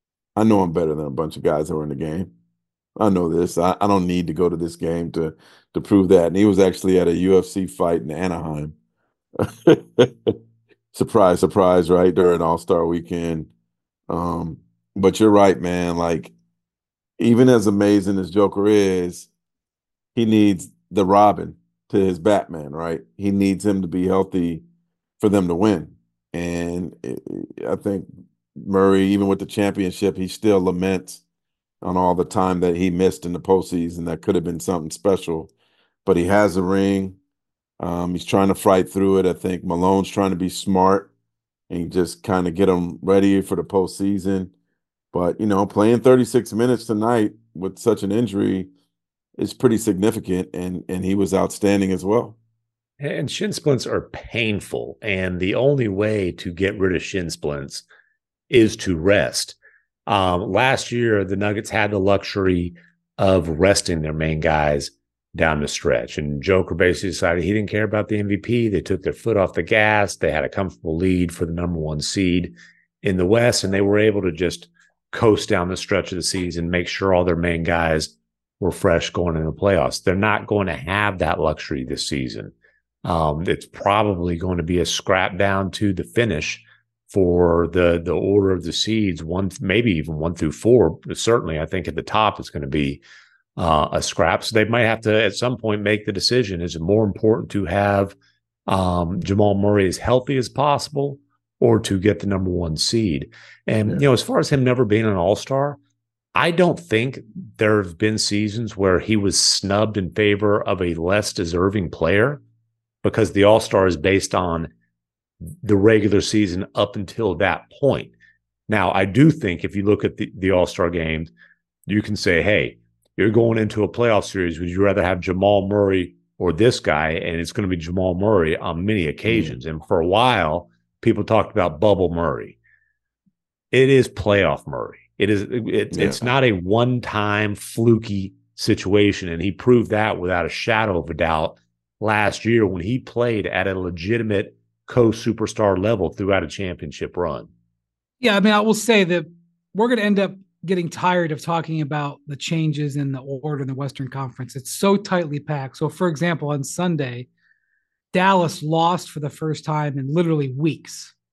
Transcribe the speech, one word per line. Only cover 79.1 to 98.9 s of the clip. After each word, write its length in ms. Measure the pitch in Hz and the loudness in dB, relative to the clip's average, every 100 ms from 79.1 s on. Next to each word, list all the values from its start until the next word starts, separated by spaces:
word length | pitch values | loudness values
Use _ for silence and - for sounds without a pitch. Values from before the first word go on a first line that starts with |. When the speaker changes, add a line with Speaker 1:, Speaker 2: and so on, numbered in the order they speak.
Speaker 2:
going 240 | 90 87 80 | -4 -2 -2
into 100 | 80 | -4
the 100 | 76 | -2
playoffs. 460 | 101 90 64 - | 0 2 0 -2
They're 140 | 95 92 | -2 0
not 320 | 107 104 107 | 0 -2 -2
going 180 | 104 90 | -2 -2
to 100 | 78 | -6
have 440 | 82 101 104 90 | -4 -2 -2 0
that 200 | 78 87 | -2 0
luxury 440 | 76 76 - 69 | -2 -2 -6 -8
this 240 | 64 69 - | -6 -8 -6
season. 420 | 71 64 53 50 - _ _ _ _ | -6 -6 -8 -14 -20 _ _ _ _
Um, 400 | - 85 78 76 98 | -4 0 0 -2 -2
it's 200 | - - | -4 -6
probably 720 | - 98 104 107 90 87 85 | -4 0 2 2 -2 -4 -4
going 200 | 92 87 | -4 -4
to 60 | |
be 160 | 82 87 | -2 -2
a 80 | 82 | 0
scrap 500 | - - 92 95 90 | -2 0 0 0 0
down 320 | 98 98 95 | 0 0 -4
to 220 | - 104 | -2 -2
the 100 | 87 | -2
finish 560 | 80 113 117 78 - - _ _ _ _ _ | -2 -2 0 -2 -6 -10 _ _ _ _ _
for 580 | 101 87 87 87 85 82 | 0 2 4 4 4 2
the, 280 | 90 87 85 | 2 2 2
the 100 | 82 85 | 0 -2
order 340 | 101 101 98 | 2 2 2
of 140 | 92 | 0
the 100 | 80 | -4
seeds, 500 | - 107 110 101 80 | -4 -2 0 -2 -4
one, 280 | 80 90 98 - | -6 -4 -4 -4
maybe 300 | 95 104 117 | 0 2 2
even 240 | 80 78 78 | 0 -2 -4
one 180 | 82 | -4
through 200 | 85 80 | -2 -4
four. 440 | - 110 123 82 - - | -2 4 4 4 0 -10
Certainly, 460 | - 113 120 80 78 | -4 0 0 0 -6
I 80 | 80 | -4
think 200 | 92 76 | -6 -6
at 80 | 80 | -8
the 60 | |
top 380 | - 107 107 - | -2 0 0 -2
it's 100 | - | -10
gonna 160 | 80 69 | -10 -4
be, 340 | 73 69 69 _ - _ _ _ - | -2 -4 -6 _ -20 _ _ _ -4
uh, 340 | 85 78 - | -2 0 -2
a 100 | 85 | -4
scrap. 420 | - - 85 104 | -4 0 0 0
So 120 | - 110 | -2 -2
they 100 | 107 | 0
might 200 | 120 113 | 0 0
have 160 | 113 | 0
to, 220 | 110 107 | 0 0
at 120 | 104 - | 0 -2
some 220 | 123 117 | -4 -4
point, 260 | 110 104 | -4 -2
make 240 | 101 107 107 | 0 -2 -2
the 40 | |
decision, 480 | 98 - 123 104 87 | -4 0 0 -2 -6
is 160 | 87 82 | -6 -6
it 60 | |
more 240 | 82 107 107 | 0 2 2
important 460 | - 110 - 107 | 0 0 0 -2
to 140 | 101 85 | -6 -2
have, 500 | 98 101 101 98 - _ _ _ _ - | 0 2 0 -2 -8 _ _ _ _ -4
um, 560 | 95 92 | 0 0